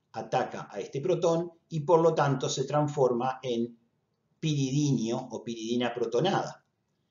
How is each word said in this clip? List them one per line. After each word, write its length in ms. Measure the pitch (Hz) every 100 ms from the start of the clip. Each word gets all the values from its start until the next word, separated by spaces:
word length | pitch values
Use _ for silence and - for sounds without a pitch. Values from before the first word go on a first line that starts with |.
| _
ataca 560 | 113 113 127 113 101 -
a 100 | 104
este 200 | 92 139
protón 520 | 170 165 175 165 175 - _
y 120 | 160
por 200 | 143 165
lo 140 | 165
tanto 340 | 160 143 135 147
se 160 | -
transforma 720 | 131 147 147 147 127 120 131 131
en 360 | 131 117 117 117 _ _ _ _ _ _
piridinio 880 | 160 147 135 143 147 120 110 127 127
o 120 | 107
piridina 480 | - 113 110 123 120
protonada. 680 | - 117 120 175 135 - - _ _ _ _ _